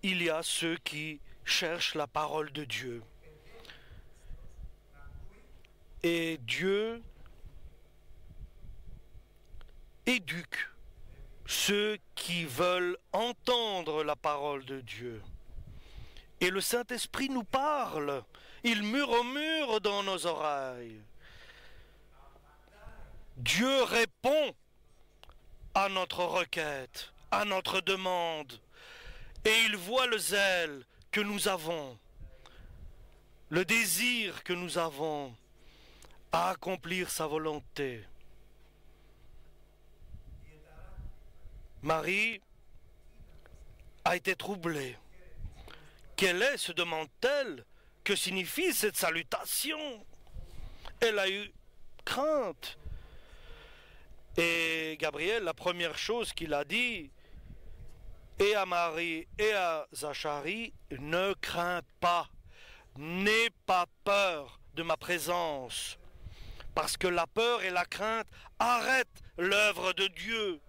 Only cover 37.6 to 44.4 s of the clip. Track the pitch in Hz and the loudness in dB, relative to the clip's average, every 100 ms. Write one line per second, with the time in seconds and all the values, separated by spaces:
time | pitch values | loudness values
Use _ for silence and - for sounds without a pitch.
37.6 | - - 139 120 101 - - - - - | -6 -2 -2 -2 -10 -16 -16 -18 -20 -20
38.6 | - - - - - - - - - - | -20 -20 -20 -20 -20 -20 -20 -18 -18 -20
39.6 | - - - - - - - - - 151 | -20 -20 -20 -20 -16 -14 -14 -16 -18 -20
40.6 | 151 - - - - - - - - - | -20 -18 -14 -12 -10 -12 -16 -16 -16 -16
41.6 | - - 143 160 156 190 220 220 _ - | -16 -10 0 2 4 2 2 0 _ -20
42.6 | - - - - - - - - - - | -20 -20 -20 -20 -20 -20 -20 -18 -20 -18
43.6 | - - - - - 175 180 185 | -18 -18 -20 -2 2 2 2 0